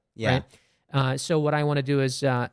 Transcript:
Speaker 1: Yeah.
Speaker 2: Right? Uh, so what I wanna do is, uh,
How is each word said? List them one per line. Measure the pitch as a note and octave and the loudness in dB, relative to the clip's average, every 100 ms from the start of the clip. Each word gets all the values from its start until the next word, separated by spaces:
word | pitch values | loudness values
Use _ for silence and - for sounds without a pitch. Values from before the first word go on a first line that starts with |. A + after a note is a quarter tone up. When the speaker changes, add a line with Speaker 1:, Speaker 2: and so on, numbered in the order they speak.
| _ - | _ -4
Speaker 1:
Yeah. | A2 | 0
Speaker 2:
Right? | B2+ - - _ _ _ | 0 -2 -20 _ _ _
Uh, | C#3 C3 C3+ | -2 0 -2
so | - D#3 | -2 0
what | C#3 | 0
I | D3+ | 0
wanna | D3 D3 | 0 0
do | C3 C#3+ | 0 2
is, | C3+ B2+ | 0 0
uh, | C#3 B2 A#2+ | 0 0 -2